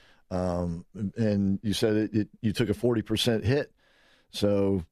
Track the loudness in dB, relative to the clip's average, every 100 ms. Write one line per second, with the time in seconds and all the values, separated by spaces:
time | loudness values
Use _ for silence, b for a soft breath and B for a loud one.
0 | b b b -4 -2 -2 -2 -6 -10 -8
1 | -8 -2 0 2 2 0 -2 0 2 2
2 | 0 0 -2 -4 -4 0 0 2 2 0
3 | -2 0 0 0 0 0 -2 _ b b
4 | b b b -2 0 2 2 0 -4